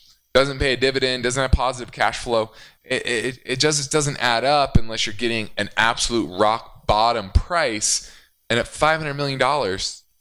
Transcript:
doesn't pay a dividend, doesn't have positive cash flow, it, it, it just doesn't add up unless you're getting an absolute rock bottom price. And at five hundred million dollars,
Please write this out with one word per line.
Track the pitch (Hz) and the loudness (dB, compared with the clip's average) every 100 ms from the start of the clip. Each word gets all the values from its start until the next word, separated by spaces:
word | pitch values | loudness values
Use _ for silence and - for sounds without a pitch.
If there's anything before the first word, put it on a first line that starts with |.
| - _ _ | -20 _ _
doesn't | 127 139 135 | 2 2 0
pay | 143 | -2
a | 123 | 2
dividend, | 131 131 131 127 | 2 2 0 0
doesn't | 120 127 | -2 0
have | 131 | 2
positive | 135 123 123 120 | 2 0 -4 -10
cash | - 110 - | -2 0 0
flow, | - 117 110 - - _ | -2 -2 -2 -8 -20 _
it, | - 127 - | -6 -4 -2
it, | 120 120 123 | -2 -2 -6
it | - 131 | -6 0
just | 151 151 135 | 0 0 -2
doesn't | 151 143 - | -2 -2 -2
add | 120 117 | 0 2
up | 127 147 135 - | 2 2 4 4
unless | 117 110 - | 4 0 -4
you're | |
getting | 107 120 113 107 - | -2 -2 -2 -4 -6
an | 98 - | -4 0
absolute | 113 123 - 117 80 90 | 2 2 0 0 0 2
rock | 107 113 - - - | 2 2 -4 -8 0
bottom | 107 117 117 95 | 2 2 0 0
price. | - - 175 143 107 - - - - _ _ - | 0 0 0 0 -2 -2 -4 -6 -18 _ _ -2
And | 117 | -2
at | 117 | -2
five | - 156 160 | 0 2 2
hundred | 156 | -2
million | 139 143 135 | -4 -4 0
dollars, | 131 147 107 98 - - _ _ | 0 2 0 -2 -6 -10 _ _